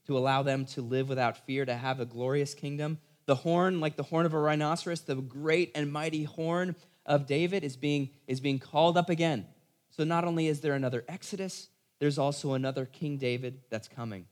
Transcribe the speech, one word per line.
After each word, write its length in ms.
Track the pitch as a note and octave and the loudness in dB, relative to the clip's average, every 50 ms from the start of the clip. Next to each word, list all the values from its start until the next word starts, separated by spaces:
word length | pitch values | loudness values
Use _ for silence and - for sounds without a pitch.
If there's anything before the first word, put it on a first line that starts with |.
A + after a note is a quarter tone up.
| _ | _
to 120 | - C#3 B2+ | -2 0 2
allow 240 | B2+ C3+ C3+ C#3 C#3 | 2 4 4 4 2
them 240 | C#3+ C3+ C3+ C3 | 2 0 0 -2
to 160 | C3+ - C#3+ B2 | -4 -6 -8 -4
live 260 | A#2 B2+ C3 C3 C3+ | -2 0 0 0 0
without 380 | C3+ C3 B2 A#2 A2 - - | 0 0 0 0 0 -2 -6
fear, 180 | - C3+ C#3 C#3 | -4 -2 -2 0
to 100 | B2+ A#2+ | -2 -2
have 260 | A#2+ C3 C3 C3 C3+ | -2 -2 -2 -2 -2
a 40 | A#2+ | -4
glorious 480 | A#2 A#2 A#2+ B2 C3 C#3 D3 C#3+ C#3+ - | -6 -6 -4 -2 0 0 0 0 -2 -4
kingdom. 460 | - - C#3+ C#3+ D3 D3+ D3+ D#3+ D3+ - _ _ _ _ | -8 -8 -6 -4 -4 -4 -4 -4 -6 -8 _ _ _ _
The 120 | - C#3 | 0 0
horn, 440 | B2+ - E3 E3+ F3 F3+ F#3 F#3+ E3+ | 2 2 2 4 4 4 4 2 2
like 160 | D#3 D#3 D#3 | 0 -2 -2
the 60 | - C#3+ | -4 -4
horn 240 | - E3 D#3+ E3+ | -2 2 2 2
of 80 | E3 D#3 | 2 2
a 40 | D#3 | 2
rhinoceros, 600 | D3+ D3+ D3+ D3+ D3+ D3+ E3 E3 - F3 E3+ D#3+ | 2 2 2 2 2 0 0 -2 -2 -4 -6 -4
the 140 | - - C#3 | -4 -4 -4
great 580 | C3 C3+ B2+ A#2 C#3 D3+ D#3 D#3+ F3 F3 - - | -4 -4 -6 -8 -4 0 2 2 4 2 0 -2
and 160 | D3+ D3 C#3+ | -2 -2 -2
mighty 340 | C#3+ D3+ D#3 E3 D#3 D#3 D3+ | -2 -4 -4 -2 -2 -2 -4
horn 520 | D3 - - D#3+ E3 E3+ F3 F3+ F#3 E3+ - - - _ _ _ | -4 -6 -4 -2 0 0 0 0 -2 -4 -6 -12 -20 _ _ _
of 200 | - D3 C#3+ C#3 | 2 2 2 2
David 380 | C3+ C#3 D3+ F3 F3 F#3+ G3 D3 | 2 2 2 2 2 0 -2 -2
is 140 | C#3 B2+ B2+ | -4 -6 -4
being, 320 | D3+ D3 D3 C#3+ C#3 C3 - _ _ | 0 0 0 0 0 -4 -6 _ _
is 140 | - C3 C3 | -6 -4 -2
being 180 | C3 C#3+ C3+ C3 | 0 0 0 0
called 400 | - - - D3 D#3+ E3+ E3+ F3+ | -2 0 2 4 6 6 6 4
up 100 | F3 F3+ | 4 2
again. 380 | F3 D#3+ E3 E3 D3 A2 F2 - - _ _ _ _ _ _ _ | 2 2 2 2 2 0 -4 -8 -14 _ _ _ _ _ _ _
So 160 | _ - D3+ | _ -2 0
not 200 | D#3+ E3+ E3+ E3+ | 0 2 2 2
only 220 | F3 E3+ E3 D#3+ | 2 2 2 2
is 140 | D#3 D3+ C#3+ | 2 0 0
there 140 | D#3 D3 C#3 | 0 0 0
another 320 | C#3 C3+ B2+ B2+ A#2+ - - | 0 0 0 -2 -2 -4 -6
Exodus, 600 | E3+ - - - G#3 F#3 F#3+ F#3 - - - - _ _ _ _ _ _ | -10 -12 -10 -10 -8 -6 -6 -8 -8 -10 -14 -18 _ _ _ _ _ _
there's 180 | C#3+ D3 C#3 D3+ | 0 0 2 2
also 340 | C#3 C#3+ C#3 - - C#3+ C3+ | 0 0 0 -2 -2 -2 -2
another 320 | C3 C3 C3+ C3 C3+ C3 | 0 0 -2 -2 -4 -6
King 320 | B2+ - - E3 D3 C#3+ | -6 -8 -6 -6 -4 -4
David 460 | C3+ C3+ B2 B2 B2 B2 B2 B2+ - - _ | -2 0 0 0 -2 -4 -6 -10 -12 -10 _
that's 180 | A2+ A2 - - | -8 -8 -8 -10
coming. 380 | - B2 A#2 A2+ G#2 F#2+ F2 - | -12 -10 -8 -8 -8 -10 -12 -16